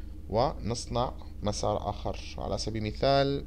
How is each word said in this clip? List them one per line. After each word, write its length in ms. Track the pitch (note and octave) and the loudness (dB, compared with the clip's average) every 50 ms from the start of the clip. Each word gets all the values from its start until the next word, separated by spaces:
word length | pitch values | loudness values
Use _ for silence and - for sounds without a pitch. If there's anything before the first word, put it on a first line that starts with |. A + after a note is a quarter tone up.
| - - - - - - | -8 -8 -10 -10 -6 0
ونصنع 840 | F#2+ A2 C3 D#3+ F3 - C#3+ G#2 A#2 - - - A#2+ A#2+ B2 D3+ - - - - - - - | 2 4 4 4 2 -2 -2 -2 -2 -2 -2 -2 0 0 0 0 -2 -6 -10 -10 -8 -2 -2
مسار 460 | G#2 G#2 - - G#2 G#2 - - G#2 | 0 0 2 2 2 2 2 0 -2
آخر. 300 | G#2+ - - G#2 - - - - - | -4 -2 -4 -4 -4 -4 -6 -8 -6
على 200 | - C2 G2 G2 | -6 -2 -2 -2
سبيل 280 | - - A2 A2 A2 G#2+ | -2 -2 -2 -2 -2 -2
المثال، 600 | G#2+ - - C3+ C3+ C#3 C#3 C#3 C#3 C#3 C#3+ - | -2 0 2 4 6 6 6 6 4 2 -2 -4